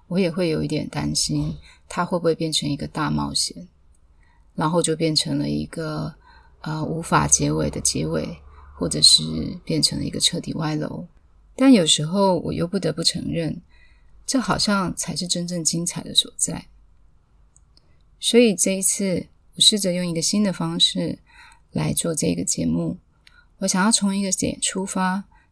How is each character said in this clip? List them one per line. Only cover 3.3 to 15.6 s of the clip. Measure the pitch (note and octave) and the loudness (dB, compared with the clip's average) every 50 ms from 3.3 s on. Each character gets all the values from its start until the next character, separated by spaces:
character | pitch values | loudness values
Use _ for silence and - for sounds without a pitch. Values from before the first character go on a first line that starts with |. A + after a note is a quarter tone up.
| C#3+ | -2
险， | - - - - F3 F3+ - _ _ _ - - _ _ - _ _ - _ _ _ - _ _ | -2 -4 -4 -6 -10 -16 -18 _ _ _ -20 -20 _ _ -20 _ _ -20 _ _ _ -20 _ _
然 | - E3 D3+ | -2 -2 0
后 | E3+ E3+ | 2 2
就 | - D#3+ D#3+ | 2 2 2
变 | D#3 E3 D#3+ D#3 | 2 0 0 2
成 | - - D#3+ C#3+ D3 | 0 0 -2 -2 -2
了 | C#3+ D3 | -2 -2
一 | D3 D3+ D3+ | -2 -4 -4
个， | D3+ - E3 D#3+ D#3 D3+ D#3 D#3 D#3+ - - _ - - - - - - - | -6 -8 -8 -8 -6 -6 -6 -6 -8 -10 -12 _ -20 -20 -20 -20 -20 -20 -14
呃， | - D#3 D#3 D#3 D3+ | -8 -6 -6 -4 -4
无 | - E3 D#3+ | -4 -4 -4
法 | E3 - E3+ D#3 D3 D3 | 0 2 4 4 4 4
结 | - - C#3+ D3 | 2 2 2 0
尾 | D3+ D#3 D3+ - | 0 -2 -2 -4
的 | - - | -4 -4
结 | - - - - D#2 | -2 -2 -2 -2 -2
尾， | A2 - D#2 - - - - - - - - - - - | -2 -2 -4 -4 -6 -10 -14 -16 -20 -20 -20 -20 -16 -10
或 | - - - | -6 -6 -4
者 | - - | 0 4
是 | D3+ - - - D#3 D#3+ D#3+ D#3+ - - F#3 F3+ - | 6 6 6 6 2 0 -4 -4 -6 -6 -8 -8 -6
变 | - D#3+ D3+ | -4 -2 0
成 | D3+ - - - | 0 0 -2 -4
了 | - | -6
一 | - | -6
个 | - - | -4 -2
彻 | - - - E3+ | -2 -2 -2 -4
底 | - - - | -6 -6 -6
歪 | - D#3+ D3+ D#3 | -4 -4 -2 -2
楼。 | D3+ D3+ - - - F3 - - - _ _ - - - - - | -4 -4 -6 -8 -10 -12 -14 -18 -20 _ _ -20 -20 -20 -10 0
但 | - C4 C#4 B3+ | 4 8 8 8
有 | G3+ D#3+ | 8 8
时 | D3+ - - D3+ | 6 2 2 0
候 | D#3 F#3 G3+ G3 F#3+ F3+ D#3 | 0 2 4 4 4 4 2
我 | - - - | 0 -2 -2
又 | D#3 E3 F3 | -2 -2 -2
不 | - F#3+ | -2 -2
得 | F3 D#3+ D#3 | -2 -2 -2
不 | E3 E3 | 0 0
承 | - - E3+ - - | -2 -2 -2 -4 -4
认， | D3+ E3 D#3+ D3+ - E3+ - - - - - - - - - - - - - | -4 -2 -2 -4 -6 -8 -12 -18 -20 -20 -20 -20 -20 -20 -20 -20 -20 -14 -6
这 | - - C4 | -2 -2 0
好 | A3 - D3+ - | 0 0 0 0
像 | - G#3 G3+ G3 F3+ E3 - | 0 2 2 0 0 -2 -4
才 | - - - E3 | -6 -6 -6 -6
是 | D3+ F#3 F3 | -6 -4 -4
真 | - F3 F3 F3 | -4 -4 -4 -4
正 | F3+ F3 | -4 -2